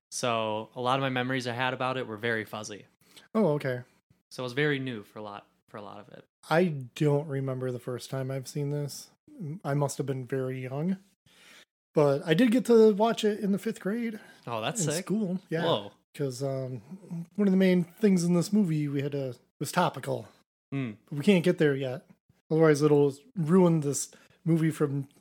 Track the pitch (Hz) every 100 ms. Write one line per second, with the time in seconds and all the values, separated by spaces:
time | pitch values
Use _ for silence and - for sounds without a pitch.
0 | _ - 127 113 110 107 113 - 123 135
1 | 135 127 127 131 123 117 127 131 127 131
2 | 110 107 120 113 104 107 107 101 - _
3 | _ - - 220 185 147 139 123 120 _
4 | _ _ _ - 127 123 151 139 131 113
5 | 101 113 104 101 - _ _ 113 101 104
6 | 104 - - _ - 160 185 147 123 -
7 | 151 143 160 135 135 131 131 123 - 123
8 | - 135 131 135 127 151 143 147 143 -
9 | - _ _ 294 156 170 156 143 143 -
10 | 135 131 123 135 131 131 127 135 170 190
11 | _ _ _ _ - - _ _ _ -
12 | 147 139 165 160 254 247 - 226 220 202
13 | 226 220 214 214 202 196 226 - 185 226
14 | 233 214 - - - 117 113 226 151 151
15 | 196 202 196 185 - 160 170 127 101 -
16 | _ - 143 123 139 135 131 127 135 185
17 | 185 170 170 - 202 190 190 180 175 -
18 | 214 185 175 175 165 208 185 156 147 139
19 | 139 139 135 117 _ _ 147 - 170 -
20 | - 65 107 _ _ _ _ 139 127 104
21 | _ 147 143 190 180 180 156 135 135 127
22 | - _ _ _ _ 156 160 147 147 147
23 | 143 135 _ - 151 185 180 165 143 131
24 | - - _ _ 170 165 160 151 147 139
25 | 135 _